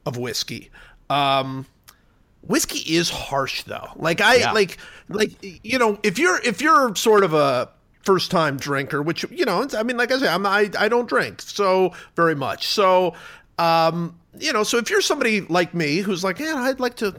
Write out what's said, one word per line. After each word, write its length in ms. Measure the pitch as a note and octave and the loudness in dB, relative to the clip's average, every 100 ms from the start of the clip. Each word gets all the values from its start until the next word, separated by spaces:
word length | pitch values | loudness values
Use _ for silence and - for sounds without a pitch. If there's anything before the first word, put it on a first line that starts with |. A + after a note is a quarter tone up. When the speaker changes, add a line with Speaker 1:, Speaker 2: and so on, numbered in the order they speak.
| D3 | -10
Speaker 1:
of 120 | A#2+ | -8
whiskey. 540 | B2 C3 - A#2 - - - _ - | -6 -6 -8 -12 -14 -20 -20 _ -4
Um, 580 | C#3 C#3 C3+ C3+ C3 C3 _ - - _ _ _ _ | 0 2 0 -2 -8 -12 _ -20 -20 _ _ _ _
whiskey 540 | - A#3 - D#4 - E3 | -4 -2 -2 -6 -2 -2
is 140 | E3+ | -2
harsh 540 | - - C#3 C3 - | -6 -6 -4 -4 -8
though. 280 | - - - - | -10 -12 -14 -6
Like, 240 | D#3+ E3 | -2 2
I, 160 | G#3+ B3 | 4 4
Speaker 2:
Yeah. 160 | A3+ | 4
Speaker 1:
like, 260 | G#3+ F#3 - - - - | 2 0 -4 -18 -20 -8
like, 240 | G3+ G#3+ - G3 D#3+ | -2 -2 -4 -18 -14
you 160 | G#3+ B3+ | -4 0
know, 200 | A3 G3+ | 2 2
if 160 | G#3 F#3+ | -2 2
you're, 220 | F4 E4 | 2 2
if 180 | A#3+ G3 | 0 0
you're 320 | D4+ D4+ B3+ F3 | 4 4 4 2
sort 280 | A3+ G#3 | 4 6
of 100 | F#3+ | 6
a 360 | D3+ C#3+ B2+ A#2+ _ _ _ | 4 4 2 -2 _ _ _
first 260 | - F#3 - | 0 2 2
time 260 | F3 D3+ C3+ | 0 0 -2
drinker, 440 | C#3+ C#3 C3+ D3 | -2 -4 -2 -4
which, 240 | D3+ - - | -2 -4 -6
you 140 | D#4 B3+ | -2 0
know, 180 | F3+ | 0
it's, 100 | C4+ | -2
I 80 | G#3+ | -4
mean, 160 | A#3 A#3+ | -2 -2
like 140 | A#3+ | -2
I 80 | C4+ | 0
say, 80 | G#3+ | 0
I'm, 180 | F3 G3 | 0 0
I, 240 | G3+ G#3 - | 0 0 0
I 100 | G#3+ | 0
don't 200 | A#3+ A#3 | 0 0
drink 320 | B3+ C3 - | -2 -2 -6
so 500 | - - G3 F#3 F3+ - - - | -8 -2 2 4 2 -2 -8 0
very 200 | E3 D3 | 0 0
much. 320 | B2+ - - | -4 -4 -4
So, 480 | - F#3+ F#3 F3+ - - - _ - | 2 4 4 2 -4 -14 -20 _ -2
um, 580 | E3+ E3 E3 E3+ E3+ - _ G#3 | 2 4 2 0 -6 -10 _ -6
you 140 | D4 | -2
know, 80 | A3 | 0
so 160 | G#3+ A#3 | 0 -2
if 140 | - | 0
you're 100 | G4 | 0
somebody 400 | - D4 A#3+ G#3 | 0 0 0 0
like 320 | D#3+ F3 F3+ | 0 0 0
me 240 | E3+ D3 E3 | -2 0 0
who's 220 | G3+ F3 | -2 -2
like, 140 | F#3+ F#3 | -4 -4
"Yeah, 160 | D#4 D4 | -6 -2
I'd 240 | B3+ C4 | -2 -2
like 180 | B3 - | -4 -4
to, 180 | G#3 | -6